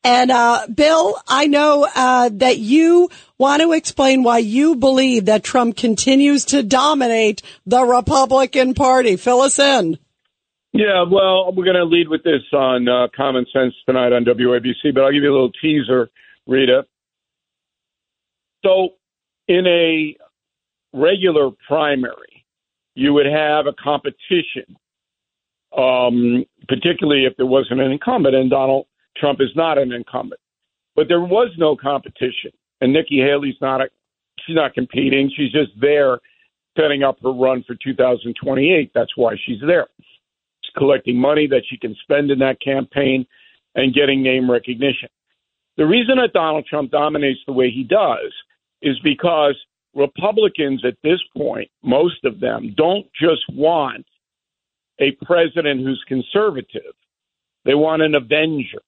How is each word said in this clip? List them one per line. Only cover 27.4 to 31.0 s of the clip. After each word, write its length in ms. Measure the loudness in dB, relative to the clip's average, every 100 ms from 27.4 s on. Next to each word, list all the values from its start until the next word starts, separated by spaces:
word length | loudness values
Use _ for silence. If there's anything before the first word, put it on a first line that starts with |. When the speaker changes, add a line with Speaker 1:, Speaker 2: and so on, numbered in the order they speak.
| 0
Speaker 2:
wasn't 360 | 0 0 -2
an 100 | -2
incumbent, 420 | -2 -2 0 2
and 160 | 2 2
Donald 360 | 0 0 -2 -4 _ _ -4
Trump 240 | -4 0
is 80 | -2
not 240 | -2 0 0
an 140 | -2
incumbent. 480 | -6 -10 -10 -10 -16 _ _ _ _ _
But 140 | -2